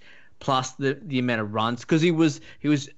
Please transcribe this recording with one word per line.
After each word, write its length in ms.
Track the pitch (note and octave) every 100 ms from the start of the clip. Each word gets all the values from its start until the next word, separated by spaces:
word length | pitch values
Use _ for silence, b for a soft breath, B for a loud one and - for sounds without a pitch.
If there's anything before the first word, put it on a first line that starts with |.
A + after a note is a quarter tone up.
| b b b -
plus 340 | - C3 B2+
the, 260 | - C3+ C#3+
the 160 | F3+ C3
amount 240 | B2 A2+
of 100 | G#2
runs, 320 | G#2+ A2+ A#2+
'cause 160 | - D#3+
he 100 | F3
was, 300 | D#3+ D#3+ C#3 B B
he 80 | D3
was 200 | D3 -